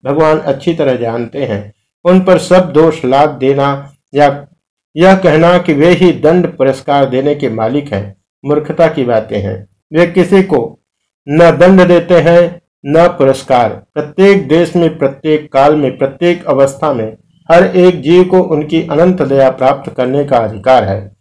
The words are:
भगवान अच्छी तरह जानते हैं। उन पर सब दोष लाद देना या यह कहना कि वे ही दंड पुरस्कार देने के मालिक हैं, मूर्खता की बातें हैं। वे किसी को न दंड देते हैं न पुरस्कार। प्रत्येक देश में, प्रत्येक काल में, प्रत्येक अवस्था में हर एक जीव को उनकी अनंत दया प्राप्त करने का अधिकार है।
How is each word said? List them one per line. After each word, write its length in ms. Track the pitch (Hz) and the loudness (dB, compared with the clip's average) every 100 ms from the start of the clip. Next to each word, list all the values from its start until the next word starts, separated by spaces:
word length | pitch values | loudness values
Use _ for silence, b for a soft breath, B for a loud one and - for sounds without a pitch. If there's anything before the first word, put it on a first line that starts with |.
भगवान 360 | 127 143 156 156 | -4 0 0 0
अच्छी 340 | - 139 - | -2 -6 -4
तरह 220 | 165 139 123 | -4 -2 -2
जानते 480 | 117 117 117 - 135 | -4 -6 -8 -8 -8
हैं। 160 | 101 101 _ _ _ 175 | -8 -10 _ _ _ 0
उन 140 | 185 | 2
पर 160 | 185 180 | 2 0
सब 320 | - 180 185 | 2 0 2
दोष 300 | 143 160 156 127 | 2 0 0 -2
लाद 240 | 135 151 135 | 0 0 -2
देना 300 | 131 139 139 139 143 _ _ | -2 0 -2 -4 -10 _ _
या 140 | 139 143 139 - _ _ _ _ 156 | 0 0 0 -12 _ _ _ _ 0
यह 200 | 180 190 | 2 4
कहना 420 | 185 156 170 180 | 2 2 2 2
कि 160 | 175 | 0
वे 160 | 143 160 | 0 2
ही 200 | 180 180 | 2 2
दंड 340 | 131 151 175 170 | 2 0 0 -2
पुरस्कार 580 | - 135 131 - 143 135 | -2 -2 -2 -2 -2 0
देने 280 | 127 139 147 | -2 -2 -2
के 140 | 131 | -4
मालिक 400 | 110 110 139 143 | -4 -4 -4 -6
हैं, 220 | 98 104 - _ _ | -8 -10 -16 _ _
मूर्खता 440 | 139 151 151 160 160 | -4 -4 -4 -2 -2
की 140 | - 123 | 0 -2
बातें 340 | 113 107 107 | -2 -4 -8
हैं। 180 | 98 101 - _ _ | -6 -8 -14 _ _
वे 140 | 156 175 | -2 0
किसी 340 | 175 185 190 | 0 2 2
को 180 | 190 147 117 - _ _ _ _ - | 2 -2 -4 -12 _ _ _ _ -4
न 240 | 151 170 139 | 2 4 4
दंड 300 | 175 190 175 | 4 6 4
देते 320 | 175 170 180 | 2 2 2
हैं 420 | 160 170 170 175 _ _ 143 | 4 2 2 -4 _ _ -2
न 200 | 156 175 | 2 2
पुरस्कार। 600 | 170 135 135 - 127 113 - _ | 2 0 0 0 0 0 -4 _
प्रत्येक 540 | - 143 - 190 196 135 | -10 -10 0 2 2 2
देश 280 | 156 170 175 | 0 0 0
में, 220 | 165 - | -2 -2
प्रत्येक 540 | 139 139 156 151 151 | -6 -4 -2 -2 -2
काल 220 | 135 139 156 | 0 2 2
में, 220 | 135 - | -2 -4
प्रत्येक 480 | 135 - 175 175 - | -6 -2 -2 -2 -4
अवस्था 480 | 135 139 139 156 | 0 0 0 -6
में 240 | 131 110 - _ _ _ | -4 -8 -12 _ _ _
हर 160 | 170 190 | 2 2
एक 340 | 185 180 170 | 2 2 2
जीव 220 | 131 175 | 0 2
को 180 | 180 185 180 | 4 0 0
उनकी 360 | 156 151 160 | -4 -2 -4
अनंत 380 | 165 151 180 185 | -2 0 0 0
दया 260 | 139 139 135 | -2 2 0
प्राप्त 420 | 131 131 139 - | 2 -2 -2 -6
करने 300 | - 127 135 143 | -6 -4 -2 -2
का 120 | 127 | -2
अधिकार 440 | 110 107 98 127 | -2 -6 0 2
है। 280 | 101 101 101 _ | 2 -6 -8 _